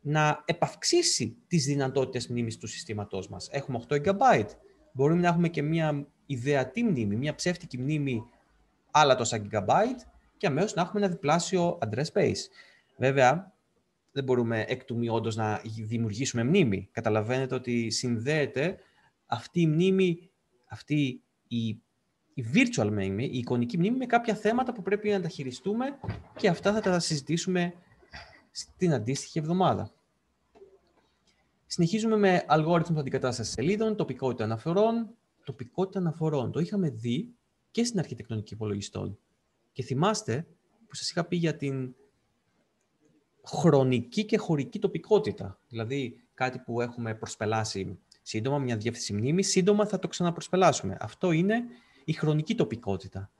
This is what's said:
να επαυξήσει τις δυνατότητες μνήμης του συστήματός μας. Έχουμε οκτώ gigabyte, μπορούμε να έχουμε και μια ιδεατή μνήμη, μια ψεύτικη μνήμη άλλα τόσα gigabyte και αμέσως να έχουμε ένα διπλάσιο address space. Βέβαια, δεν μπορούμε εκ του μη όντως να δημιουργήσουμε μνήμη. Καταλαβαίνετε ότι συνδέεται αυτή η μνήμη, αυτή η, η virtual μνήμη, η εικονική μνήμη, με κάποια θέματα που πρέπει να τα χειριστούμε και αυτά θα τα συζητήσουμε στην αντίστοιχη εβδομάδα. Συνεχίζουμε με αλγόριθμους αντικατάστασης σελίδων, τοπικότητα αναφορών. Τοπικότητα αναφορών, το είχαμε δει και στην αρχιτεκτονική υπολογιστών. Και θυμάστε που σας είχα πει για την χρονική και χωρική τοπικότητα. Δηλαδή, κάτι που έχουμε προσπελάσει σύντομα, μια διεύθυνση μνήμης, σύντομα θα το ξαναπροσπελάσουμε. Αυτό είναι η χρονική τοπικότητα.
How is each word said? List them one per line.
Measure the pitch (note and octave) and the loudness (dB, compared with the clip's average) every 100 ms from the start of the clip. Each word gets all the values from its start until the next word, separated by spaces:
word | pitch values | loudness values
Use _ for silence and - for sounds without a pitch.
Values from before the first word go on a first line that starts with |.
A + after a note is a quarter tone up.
να | D3 D3+ D3+ D3 | 0 2 4 2
επαυξήσει | - D3+ - - - F4 E4+ - A#2+ - _ | -2 0 0 -2 0 2 2 0 -2 -6 _
τις | F3 | 0
δυνατότητες | C3+ C#3+ C3+ C3 C3 B2+ A#2 | 2 0 0 0 0 -2 -4
μνήμης | A#2+ A#2 A2 | -4 -4 -6
του | A2+ | -12
συστήματός | - - G#2 G2+ G2 - | -12 -8 -8 -6 -8 -8
μας. | G2 - | -12 -8
Έχουμε | C#3 C3+ B2 | -8 -6 -8
οκτώ | - D3 | -2 -2
gigabyte, | D3+ G3 C4 F3 G#2 - - _ _ | 0 4 6 6 2 -8 -20 _ _
μπορούμε | B2 C#3 E3+ | 0 2 4
να | F3 | 4
έχουμε | E3+ E3+ | 4 2
και | E3 | 0
μια | D3 E3 D#3+ D3 C#3 _ _ | -2 0 0 -2 -6 _ _
ιδεατή | C3 B2+ C#3+ C3+ - | -4 2 2 2 0
μνήμη, | A#3+ D3+ G#2+ G2+ | 0 2 0 0
μια | C#3+ | -2
ψεύτικη | - - F3+ - B2 | -2 -2 -4 -6 -6
μνήμη | B2+ D#3 C#3 A#2+ - _ _ _ _ _ _ | -2 -2 0 -4 -6 _ _ _ _ _ _
άλλα | D3 D3+ | 6 6
τόσα | B2 A#2 A2+ G2+ | 6 2 -2 -2
gigabyte | G#2+ G2 D3 A3+ B3 - _ _ _ | -4 2 4 4 -2 -12 _ _ _
και | G3 | -2
αμέσως | C#3 G#3 | 0 0
να | - | 0
έχουμε | F3 G#3 | -2 0
ένα | G3+ | 0
διπλάσιο | F3 C#3+ E3 - F#3 F3 - | 0 2 2 2 0 0 0
address | A2 A2 D3+ | -4 -2 -2
space. | - C#3 G2 - - - _ _ _ | 2 2 0 -6 -16 -20 _ _ _
Βέβαια, | B2+ C3+ B2+ D3+ F#3+ _ _ _ _ _ _ | 0 6 6 4 -2 _ _ _ _ _ _
δεν | - | -6
μπορούμε | C3 B2+ A#2 A2+ G#2+ | 2 2 2 0 0
εκ | - | -4
του | - A#2 | -4 -4
μη | A#2 | 0
όντως | A2+ A2 A2 | 0 -2 -2
να | G#2+ G#2 | -2 -2
δημιουργήσουμε | A2+ A2 G#2+ A#2 A2+ G2+ C3+ A#2+ | -6 -10 -6 -2 -2 -2 -4 -2
μνήμη. | A#2 F#3+ C#3 F#2+ F#2+ | 2 4 4 0 -4
Καταλαβαίνετε | - A#2 G#2+ G#2+ B2+ C3 | -4 0 0 0 -2 -2
ότι | C3 B2 A#2+ A#2 | -4 -2 -2 -2
συνδέεται | G#2 B2+ A#2 A#2 D#3 C#3+ - D#3 F#3+ _ _ _ _ _ | -2 -2 -2 0 0 0 0 -2 -4 _ _ _ _ _
αυτή | A#2+ - F3 | -8 -4 0
η | E3 | 2
μνήμη, | D3+ F#3 F#3+ F#3 E3+ - _ _ _ _ | 4 4 4 2 0 -6 _ _ _ _
αυτή | A2 - D3 C#3 B2 _ _ _ | -18 -2 0 0 -2 _ _ _
η, | A#2+ A2+ G#2+ _ _ _ _ _ | -4 -4 -6 _ _ _ _ _
η | - A2+ | -10 0
virtual | D3+ B3+ - G#2 | 2 2 2 0
μνήμη, | G#2 F#2+ G2 | 0 -2 -2
η | B2+ B2+ | -2 -4
εικονική | A#2+ B2 A#2+ E3+ | -2 0 0 2
μνήμη, | F3+ C4 | 0 0
με | B3 | 2
κάποια | A#3 A#3 | 0 2
θέματα | G#3 G3+ A#3+ B3+ | 0 0 0 -2
που | A#3 | -4
πρέπει | F#3 G3+ G#3 | -2 -2 0
να | G3+ | 0
τα | E3+ | -2
χειριστούμε | - C3+ B2 F#3+ G#3+ C4+ C#4 - - - - | -6 -8 -6 -4 -2 -4 -6 -10 -10 -12 0
και | G#3 | 2
αυτά | E3+ - | 2 2
θα | G#3+ | 2
τα | G#3 F3+ | 2 0
συζητήσουμε | E3+ D#3 - E3 F3+ F3+ F3 F3 _ _ _ - - - _ | 0 -4 -2 -2 0 0 0 -6 _ _ _ -20 -20 -20 _
στην | - - _ F3+ | -16 -16 _ 2
αντίστοιχη | C3+ G#2+ C3+ - - | 2 0 -4 -4 -6
εβδομάδα. | D3+ F3+ F3+ G#2 F#2+ _ _ _ _ _ _ - C#4 _ _ _ _ _ _ _ _ _ _ | -2 2 4 2 -2 _ _ _ _ _ _ -20 -20 _ _ _ _ _ _ _ _ _ _
Συνεχίζουμε | - E3 G#3+ A3+ A3 | 0 2 2 2 4
με | G3+ F3+ - | 6 4 4
αλγόριθμους | D#3 D#3+ E3+ E3 D#3 | 2 4 2 2 -2
αντικατάστασης | C3+ C3 B2+ A#2+ G#2+ | 0 -2 -2 -4 -6
σελίδων, | - C3+ G#3 A3 G#3 | -2 -2 0 0 -2
τοπικότητα | D3 - C3 A#2+ | -4 -2 -4 -2
αναφορών. | A2 A2+ D#3+ F3 A3 A#3 A3+ - _ _ | -2 -2 -2 2 2 2 -4 -12 _ _
Τοπικότητα | - - - - F#3+ F#3+ | -14 -12 -10 -4 -4 0
αναφορών, | F3 D3+ D#3+ D3 A#2 | -2 -2 -2 0 -2
το | A2+ | -2
είχαμε | E3+ G#3 F3 | -2 0 -2
δει | A#2 A#2 B2 A3+ - _ _ _ | -2 -4 -4 -4 -12 _ _ _
και | - | -2
στην | A#3+ A3+ | 0 0
αρχιτεκτονική | - A#2+ - A2 G#2 | -4 -8 -6 -6 -6
υπολογιστών. | G#2 G#2+ G2+ G2+ G2+ G2 G2 _ _ _ _ _ | -6 -4 -4 -4 -6 -8 -10 _ _ _ _ _
Και | - | -12
θυμάστε | B2+ C3 F#3 G#3+ - A#2 E3 _ _ _ _ | -4 0 2 0 -2 -6 -6 _ _ _ _
που | |
σας | - - | -10 -6
είχα | - | -6
πει | E3+ F3 | -4 -2
για | E3+ D3+ | -2 -2
την | C#3 C3+ B2+ - _ _ _ _ _ _ _ _ _ _ _ _ _ _ | -4 -4 -6 -10 _ _ _ _ _ _ _ _ _ _ _ _ _ _
χρονική | - - E3+ D3 C3 B2+ - - | -10 2 6 6 6 2 0 -4
και | G#3 A3 | 0 0
χωρική | - D#3 C3+ G#3 | 0 -2 0 -2
τοπικότητα. | G3 E3+ - G#3+ - G2 G#2+ F#2+ _ | -2 -4 2 2 4 -6 -10 -12 _
Δηλαδή, | A#2 A2 C#3 B2+ A#2+ _ | -8 -4 -4 -6 -8 _
κάτι | - B2+ B2+ | -4 -4 -4
που | - A#2 | -6 -4
έχουμε | A#2+ A#2 A2+ | -4 -4 -6
προσπελάσει | A2 G#2+ - G#2+ A2 G#2+ G2 F#2+ F2+ _ _ | -6 -10 -4 -2 0 -2 -4 -8 -10 _ _
σύντομα, | - A2 A#2+ C#3+ | -8 -4 -2 -2
μια | C3 A2+ | -2 -2
διεύθυνση | A2+ A#2 - | -4 -6 -6
μνήμης, | G2+ A#2 E3+ G3 | -2 0 0 2
σύντομα | - F#3 G#3 G#3 | 2 4 4 2
θα | F#3 | 0
το | F3 | -4
ξαναπροσπελάσουμε. | - F3 E3+ - F#3 F#3 - G2 F#2+ | -2 -2 -2 -2 4 4 4 -2 -6
Αυτό | - - F3+ | -10 -4 0
είναι | D#3+ F#3+ A3+ A#3+ - _ _ | 2 2 0 -2 -12 _ _
η | - | -6
χρονική | D#3+ D3+ D3+ D#3 | -2 2 0 0
τοπικότητα. | A3 - A2+ - F#2+ F#2 F#2+ G2 _ | 0 0 -2 -4 -6 -6 -12 -12 _